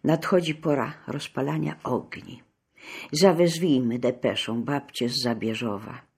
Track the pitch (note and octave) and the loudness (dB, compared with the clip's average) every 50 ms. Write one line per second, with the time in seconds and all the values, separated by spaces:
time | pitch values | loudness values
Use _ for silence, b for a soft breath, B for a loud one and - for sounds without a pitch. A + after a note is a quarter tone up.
0 | - C#3+ D#3+ D#3 - - G3+ F3+ E3+ D#3 D3+ D3+ - D#3+ D3 C3+ A#2 D3 - - | 4 2 2 2 2 2 2 2 2 2 -6 -4 0 0 0 0 0 -4 -6 -12
1 | - - - D3 - - _ - C3+ C#3+ D#3 D#3 D3+ D3+ - - - - B2+ G#2 | -10 -8 -8 -8 -8 -8 _ -4 -2 -2 -2 -2 -2 -4 -6 -6 -4 -2 -2 -2
2 | - - - - - - - - _ _ _ _ _ _ B B B B B B | -4 -6 -14 -14 -14 -16 -18 -18 _ _ _ _ _ _ B B B B B B
3 | B B - D3+ F#3 G3 E3+ D#3+ F3 E3+ E3 D#3+ F3+ E3+ C#3+ B2+ B2+ A#2 A#2 A#2+ | B B 2 6 6 6 8 6 4 4 4 2 2 4 4 4 4 0 0 2
4 | A#2+ A#2+ - - - A#2+ G2 - - - A2+ A#2 A2+ B2 C#3+ C#3+ C#3+ - - - | 0 0 0 0 -2 0 0 0 -4 -4 -4 -4 -2 -2 -4 -4 -4 -8 -6 -4
5 | A#2+ A#2+ - - - A#2+ A#2 G#2+ G#2+ A2+ A2 G#2+ A#2 A2 G2+ G2 G#2+ G#2 - - | -2 -2 -2 -2 -2 -2 -2 0 -2 -4 -4 -2 -4 -4 -6 -6 -8 -12 -14 -16
6 | - _ _ | -18 _ _